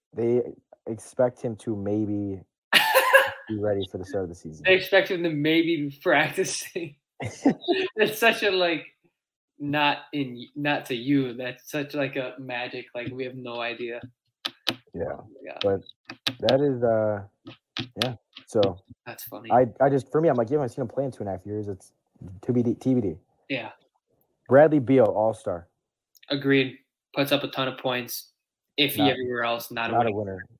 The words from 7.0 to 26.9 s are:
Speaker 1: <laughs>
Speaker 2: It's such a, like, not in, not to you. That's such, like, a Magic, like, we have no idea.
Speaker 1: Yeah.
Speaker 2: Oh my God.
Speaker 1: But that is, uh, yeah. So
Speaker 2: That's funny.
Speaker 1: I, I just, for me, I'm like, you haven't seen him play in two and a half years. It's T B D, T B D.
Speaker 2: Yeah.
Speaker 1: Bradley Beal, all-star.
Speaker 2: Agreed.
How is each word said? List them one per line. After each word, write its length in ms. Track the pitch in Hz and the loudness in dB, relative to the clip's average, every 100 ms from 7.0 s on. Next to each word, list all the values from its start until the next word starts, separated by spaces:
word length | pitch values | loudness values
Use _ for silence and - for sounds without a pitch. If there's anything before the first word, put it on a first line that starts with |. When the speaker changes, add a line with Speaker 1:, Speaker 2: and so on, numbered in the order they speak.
| _ - | _ -12
Speaker 1:
<laughs> 140 | - - 285 - - 381 370 - | -10 0 0 2 -2 -2 -2 0
Speaker 2:
It's 200 | 208 - | 0 4
such 260 | 233 - | 2 4
a, 60 | 208 | 0
like, 340 | 190 175 156 - _ _ _ _ _ _ - | 2 0 -2 -8 _ _ _ _ _ _ -10
not 380 | 143 147 147 - - | -4 0 2 0 -6
in, 280 | 147 131 120 117 147 | -6 -6 -8 -14 -6
not 300 | 147 143 - | -2 -2 -4
to 100 | 120 | -6
you. 380 | 127 139 131 | 2 2 2
That's 360 | 120 127 123 - | -4 -8 -10 -8
such, 240 | 151 139 | -8 -6
like, 220 | 147 135 143 | -4 -4 -4
a 200 | 131 - | -8 -10
Magic, 460 | 131 120 127 123 - 123 | -10 -8 -8 -10 -10 -10
like, 140 | 117 | -8
we 140 | 127 127 | -8 -8
have 100 | 127 | -8
no 240 | 123 120 | -10 -6
idea. 400 | 117 117 120 117 123 _ _ _ - - - - _ | -6 -6 -8 -8 -12 _ _ _ -12 -6 -6 -6 _
Speaker 1:
Yeah. 100 | - - 73 | -8 -8 -8
Speaker 2:
Oh 100 | - - | -14 -18
my 80 | - | -14
God. 80 | - | -4
Speaker 1:
But 200 | 101 98 - _ - - - 127 110 | 0 0 -4 _ -20 -6 -6 -2 2
that 140 | 135 | 4
is, 200 | 147 123 | 4 2
uh, 420 | 120 110 107 104 101 _ - - _ - 127 - | 2 2 2 -2 -6 _ -20 -20 _ -10 -8 -4
yeah. 120 | 127 117 _ - - | -4 -4 _ -20 -4
So 320 | 113 98 92 _ - - | 2 2 0 _ -20 -18
Speaker 2:
That's 200 | 113 - | -14 -14
funny. 260 | 104 107 | -12 2
Speaker 1:
I, 140 | 120 123 - | 4 4 4
I 80 | 135 | 2
just, 200 | 139 - | 2 0
for 80 | 151 | 2
me, 80 | 165 | 2
I'm 80 | 123 | 2
like, 120 | 110 | 0
you 60 | 147 | 0
haven't 140 | 127 | -2
seen 140 | - | -4
him 40 | 120 | -6
play 160 | - | -4
in 80 | 139 | -6
two 80 | - | -6
and 80 | 104 | -8
a 60 | |
half 120 | 92 101 | -8 -8
years. 220 | 107 101 | -8 -6
It's 240 | 95 - _ _ - 90 92 - | -10 -14 _ _ -20 -18 -12 -2
T 80 | |
B 100 | 123 | 2
D, 100 | 120 107 | 2 0
T 180 | 131 | 2
B 80 | 127 | 2
D. 140 | 101 80 _ _ - | 0 -6 _ _ -8
Speaker 2:
Yeah. 220 | - - - _ _ _ _ _ _ - | -8 -8 -16 _ _ _ _ _ _ 6
Speaker 1:
Bradley 320 | 131 156 151 | 8 8 6
Beal, 240 | 120 131 | 4 6
all-star. 640 | 107 92 110 113 - 87 - _ _ _ _ _ - | 6 4 0 0 -6 -8 -10 _ _ _ _ _ -6
Speaker 2:
Agreed. 480 | 143 135 139 131 - _ | -2 2 2 2 -6 _